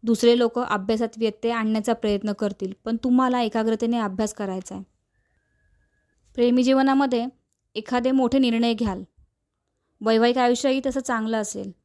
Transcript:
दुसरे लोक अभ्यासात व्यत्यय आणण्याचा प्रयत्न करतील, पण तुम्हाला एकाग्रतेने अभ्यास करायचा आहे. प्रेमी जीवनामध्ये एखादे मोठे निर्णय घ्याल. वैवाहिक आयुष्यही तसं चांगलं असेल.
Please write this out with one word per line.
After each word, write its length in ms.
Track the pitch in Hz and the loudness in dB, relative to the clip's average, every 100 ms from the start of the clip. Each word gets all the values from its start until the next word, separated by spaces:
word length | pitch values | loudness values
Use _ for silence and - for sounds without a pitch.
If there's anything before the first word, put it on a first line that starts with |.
दुसरे 340 | 226 226 233 240 | 0 2 4 4
लोक 220 | 233 240 | 2 0
अभ्यासात 480 | 240 208 190 220 226 220 | -2 -4 -2 -2 -2 -2
व्यत्यय 340 | 220 214 233 | -4 -2 -4
आणण्याचा 420 | 233 214 220 208 | -2 -2 -2 -2
प्रयत्न 400 | 233 214 202 214 | -2 0 -2 -2
करतील, 400 | 202 208 196 190 196 - | -4 -4 -4 -10 -8 -6
पण 120 | 226 | -4
तुम्हाला 380 | 262 247 254 247 | 2 2 4 0
एकाग्रतेने 560 | 226 226 220 226 233 233 | 0 0 -2 0 0 -2
अभ्यास 360 | 214 190 214 | -2 -2 -4
करायचा 420 | - 202 190 180 190 | -4 -8 -8 -10 -14
आहे. 80 | 190 _ _ _ _ _ _ _ _ _ _ _ _ _ _ - | -14 _ _ _ _ _ _ _ _ _ _ _ _ _ _ 0
प्रेमी 280 | 240 247 | 2 4
जीवनामध्ये 640 | 254 262 269 269 277 240 247 _ _ _ _ - | 4 4 4 2 2 0 -4 _ _ _ _ -12
एखादे 360 | 214 247 247 | -4 -2 2
मोठे 260 | 262 247 269 | 2 2 2
निर्णय 360 | 254 226 233 | 2 2 0
घ्याल. 300 | 226 226 190 185 _ _ _ _ _ _ _ _ _ | 0 -2 -4 -10 _ _ _ _ _ _ _ _ _
वैवाहिक 360 | 214 226 240 247 | 0 2 4 2
आयुष्यही 440 | 247 240 277 262 269 | 2 2 0 0 -2
तसं 140 | 269 | -4
चांगलं 380 | 254 233 220 220 | -4 -4 -2 -4
असेल. 340 | 208 202 202 - | -4 -8 -12 -14